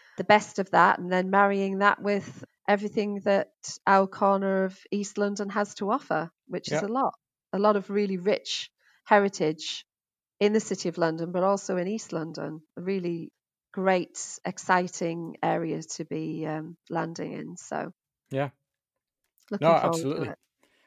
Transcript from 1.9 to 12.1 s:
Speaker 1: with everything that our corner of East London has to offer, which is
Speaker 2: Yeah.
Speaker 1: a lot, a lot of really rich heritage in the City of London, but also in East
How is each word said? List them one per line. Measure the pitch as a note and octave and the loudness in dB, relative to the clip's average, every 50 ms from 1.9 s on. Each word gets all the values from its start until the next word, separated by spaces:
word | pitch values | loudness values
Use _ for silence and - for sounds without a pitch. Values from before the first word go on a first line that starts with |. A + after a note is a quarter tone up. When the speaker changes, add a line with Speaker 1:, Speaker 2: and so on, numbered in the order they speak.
| - - | 2 2
Speaker 1:
with | - G3+ G3+ G3 - - - - - - _ _ _ | 0 0 -2 -2 -2 -8 -14 -18 -18 -20 _ _ _
everything | - G#3 G3 G#3+ G3+ - A3+ G3+ G#3 G3+ G3+ F#3+ | 0 0 2 0 -2 -2 -2 -2 -2 -2 -2 0
that | G#3 G3 G3 - - _ _ - - - - - | 2 2 2 0 -2 _ _ -14 -14 -10 -2 2
our | F#3+ G3 G3 G3 | 4 6 6 4
corner | F#3+ - - G#3 G3 G3 G3 G3 F#3+ F#3+ F#3+ F#3+ | 2 0 2 2 4 4 2 2 0 0 0 0
of | F#3 F#3+ - - - | -2 -4 -8 -10 -6
East | G3+ G#3 G3+ G3+ - | -6 -6 -6 -4 -4
London | G#3 G3+ G3+ G3+ G#3 G3+ G3+ | -2 -2 -2 -2 -4 -6 -4
has | G3 G#3+ G#3 G#3 - | -2 -2 -2 -2 -4
to | - G3+ G3 | -6 -4 -2
offer, | A#3 C#4+ - - D#3 D#3 E3 E3+ _ _ _ - | -2 -2 -2 -2 -4 -4 -4 -6 _ _ _ -10
which | F3 - - - | -10 -8 -6 -4
is | D3+ D#3 | -4 -2
Speaker 2:
Yeah. | G#3 | -2
Speaker 1:
a | G3 | -2
lot, | A#3 C4+ C4+ - - _ _ _ _ _ _ _ - | -2 -2 -2 -2 -4 _ _ _ _ _ _ _ -2
a | F#3+ | 2
lot | G3+ G#3+ G#3 | 4 4 2
of | G3+ F#3+ - | 2 0 -2
really | G3+ G#3 G#3 F#3+ F#3+ F3+ | -2 0 0 0 -2 -2
rich | F3 G#3+ G3 - - - - - - - _ _ _ _ _ _ _ | 0 0 0 0 -2 -6 -8 -8 -10 -12 _ _ _ _ _ _ _
heritage | - A3 G3+ G3+ G3 - - E3 D3+ D#3+ D#3 - - - - - _ _ _ _ _ _ _ _ _ _ - | 4 4 6 4 4 0 0 -2 -2 -2 -4 -8 -10 -10 -12 -14 _ _ _ _ _ _ _ _ _ _ 2
in | G3+ G#3 | 2 4
the | G#3+ A3 | 4 2
City | - - G3 - - F3 | 0 -2 -6 -4 -4 -4
of | E3 F3 | -2 0
London, | E3+ D#3+ D#3+ E3 E3 F3 | 0 0 0 -2 -4 -4
but | F3 F3+ | -2 0
also | F#3 G3 G3+ G3 - - F#3 F3+ | 2 2 2 0 -2 -4 -4 -2
in | F3 F#3+ | -2 -4
East | A3 A3 - - | -4 -6 -8 -6